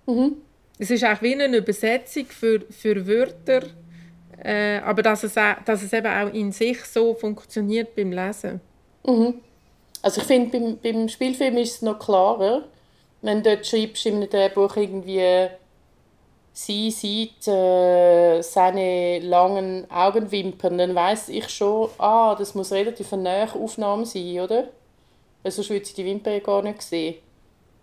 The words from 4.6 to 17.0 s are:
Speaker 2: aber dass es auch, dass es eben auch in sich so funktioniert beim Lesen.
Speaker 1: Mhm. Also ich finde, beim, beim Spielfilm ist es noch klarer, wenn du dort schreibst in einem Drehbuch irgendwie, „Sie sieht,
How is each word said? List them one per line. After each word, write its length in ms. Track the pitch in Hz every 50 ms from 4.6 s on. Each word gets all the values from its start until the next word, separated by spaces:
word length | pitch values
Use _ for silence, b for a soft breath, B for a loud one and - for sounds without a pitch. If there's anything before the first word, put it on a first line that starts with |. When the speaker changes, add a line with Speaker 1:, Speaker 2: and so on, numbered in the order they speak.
| 208 208 208
Speaker 2:
aber 240 | 202 - - 208 220
dass 220 | 214 220 214 208 -
es 120 | 208 -
auch, 200 | 220 214 208 - - -
dass 160 | - 220 190
es 100 | 202 190
eben 140 | 233 226 220
auch 260 | 214 185 196 208 202
in 200 | - 220 208 202
sich 340 | 190 - 226 240 247 247 -
so 300 | - - 233 233 233 226
funktioniert 800 | 226 - 214 208 - - _ - 220 202 202 220 226 226 226 -
beim 160 | 214 202 185
Lesen. 500 | 180 185 185 196 208 - - 180 190 180 - _ _ _ _ _ _ _ -
Speaker 1:
Mhm. 340 | 262 247 226 226 240 240 240 - _ _ _ _ _ _ _ _ _ - - -
Also 180 | 202 - 208
ich 60 | -
finde, 320 | - 262 247 240 240 - 196
beim, 180 | 233 226 226
beim 320 | - - 226 220 226 226 226
Spielfilm 480 | - - 262 254 254 254 277 262 233
ist 200 | 240 233 233 -
es 40 | -
noch 160 | 226 220 208
klarer, 680 | 214 - - 202 185 185 208 233 208 190 208 240 302 294 - b b b b b b b b b _ -
wenn 180 | 214 208 214
du 80 | 214 220 208
dort 100 | 208 -
schreibst 400 | - 233 220 220 220 - - -
in 120 | 220 208
einem 120 | 208 202 196
Drehbuch 480 | - 196 196 190 190 202 202 196 -
irgendwie, 680 | 214 208 185 190 196 180 190 190 185 185 180 180 185 185 180 185 - _ _ _ _ _ _ _ _ _ _ _ _ _ _ _ _ _ _ _
„Sie 380 | - - - 202 208 220 220
sieht, 560 | 220 -